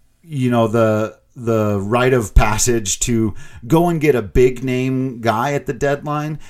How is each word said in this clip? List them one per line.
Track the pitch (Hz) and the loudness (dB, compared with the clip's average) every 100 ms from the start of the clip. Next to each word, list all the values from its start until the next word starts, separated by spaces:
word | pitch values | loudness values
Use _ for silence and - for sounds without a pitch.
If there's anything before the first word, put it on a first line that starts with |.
| _ _ | _ _
you | 165 143 127 | -10 -2 0
know, | 120 110 | 2 2
the, | 117 110 107 107 - _ | 4 2 2 -2 -8 _
the | 135 117 110 104 101 | -8 -2 0 0 -2
rite | 98 120 127 | 0 0 2
of | 127 101 - | 2 2 4
passage | 110 110 - 117 98 - | 4 2 0 0 -2 -4
to | - 117 110 - - - 117 | -2 0 -2 -4 -14 -14 0
go | 160 175 | 2 2
and | 165 | 2
get | 151 123 | 2 2
a | |
big | 101 - 127 123 131 | 2 4 4 2 -4
name | 127 131 131 131 120 | -2 -2 -2 -4 -4
guy | 113 107 139 | -2 0 -2
at | 143 139 | -4 -4
the | |
deadline. | 117 143 143 147 151 151 151 | -2 -2 -2 -4 -6 -6 -8